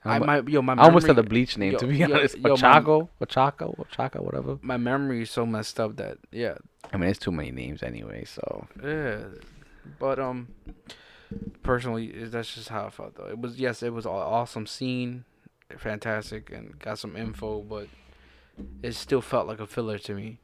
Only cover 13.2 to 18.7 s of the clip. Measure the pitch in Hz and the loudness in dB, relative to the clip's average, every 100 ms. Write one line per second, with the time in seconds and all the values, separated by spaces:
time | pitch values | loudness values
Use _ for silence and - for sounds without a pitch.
13.2 | 98 110 120 120 127 117 120 117 110 95 | -14 -10 -10 -4 -4 -4 -6 -6 -6 -4
14.2 | 92 113 120 - 104 - 131 127 123 123 | -2 -2 -2 -8 -10 -8 -4 -4 -6 -8
15.2 | 123 _ - _ _ - 110 107 113 107 | -16 _ -20 _ _ -12 -8 -6 -4 -6
16.2 | 107 107 107 110 107 - - 110 107 110 | -6 -12 -14 -16 -16 -16 -12 -10 -10 -10
17.2 | 113 107 110 107 104 107 104 - - - | -10 -8 -8 -8 -8 -12 -12 -20 -20 -20
18.2 | - _ _ - - | -20 _ _ -18 -16